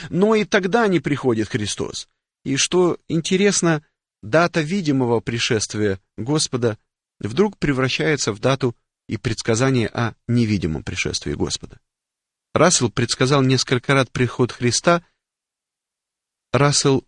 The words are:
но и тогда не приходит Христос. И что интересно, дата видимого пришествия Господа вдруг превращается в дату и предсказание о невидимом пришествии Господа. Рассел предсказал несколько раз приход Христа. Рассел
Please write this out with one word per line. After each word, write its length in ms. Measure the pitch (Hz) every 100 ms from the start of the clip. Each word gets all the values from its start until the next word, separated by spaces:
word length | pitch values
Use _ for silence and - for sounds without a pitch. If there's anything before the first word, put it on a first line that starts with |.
| -
но 240 | 170 208
и 100 | 220
тогда 420 | 208 208 185 226 214
не 120 | 170
приходит 480 | 147 139 131 110 107
Христос. 580 | 117 101 - - - - _ _ _
И 120 | - 135
что 420 | - 180 175 - -
интересно, 760 | 165 - 185 202 - 170 156 - _ _ _
дата 380 | 104 151 175 170
видимого 600 | 151 202 151 139 120 117
пришествия 800 | - 117 - 110 - 107 104 95 _ -
Господа 640 | 110 151 - 123 117 107 _ _ _ _
вдруг 380 | 104 131 208 -
превращается 760 | 147 131 127 - 156 147 -
в 60 | 104
дату 380 | 127 135 123 - _ _ -
и 80 | 110
предсказание 720 | 120 110 - 113 135 127 107
о 260 | - 117 - -
невидимом 560 | 120 110 104 82 73
пришествии 480 | - 92 - 73 73
Господа. 480 | 73 73 - - - _ _ _ _ _ _ _
Рассел 360 | - 170 - 123
предсказал 500 | - 120 - 131 143
несколько 540 | 131 131 - 123 -
раз 140 | 139 127
приход 400 | - 123 - 123
Христа. 500 | - 123 - - 170 - _ _ _ _ _ _ _ _ _ _ _ _ _ _
Рассел 500 | 123 143 139 143 135